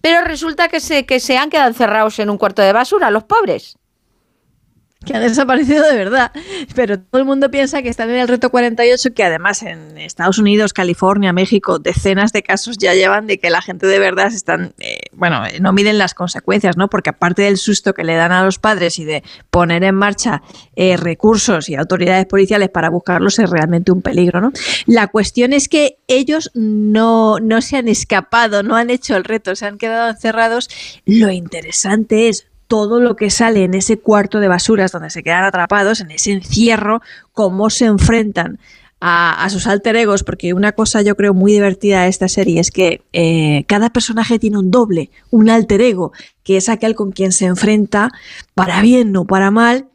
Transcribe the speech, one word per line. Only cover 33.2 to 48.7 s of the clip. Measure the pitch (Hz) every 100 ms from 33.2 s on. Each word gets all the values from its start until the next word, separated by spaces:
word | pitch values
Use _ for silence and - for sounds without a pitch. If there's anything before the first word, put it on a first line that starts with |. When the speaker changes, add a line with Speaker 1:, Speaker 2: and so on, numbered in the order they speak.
| 208
Speaker 2:
sale | - 233 214
en | 185
ese | 190 190 220
cuarto | - 208 202 214
de | 202
basuras | 175 - 220 185
donde | 175 156
se | 170
quedan | 160 170
atrapados, | 190 185 170 202 196 220
en | 175
ese | 151 -
encierro, | 196 180 - 233 220 208 226 - - _
cómo | - 202 185 214
se | -
enfrentan | 233 202 226 226 214 185 170 202 _ _ _ _
a, | 175 170 170 -
a | 185
sus | 196 226
alter | 202 226
egos, | 226 220 202
porque | - 185 175
una | 180 208
cosa | 208 220 220
yo | 202
creo | 202 202
muy | 185 196
divertida | 208 202 190 208 190
de | 180
esta | 185 185
serie | - 185 170
es | 190
que, | - 180 - _
eh, | 170 165 165 156 147 135
cada | 202 233
personaje | 240 226 226 220 226
tiene | 220 208
un | 185
doble, | 247 226 170 143 _ _
un | 226 214
alter | 226 208 202
ego, | 247 190 160 - - _
que | - 190
es | 190
aquel | 220 220 220
con | 202
quien | 185 190
se | 190
enfrenta, | 185 185 214 214 196 208 220 - - - - -
para | 180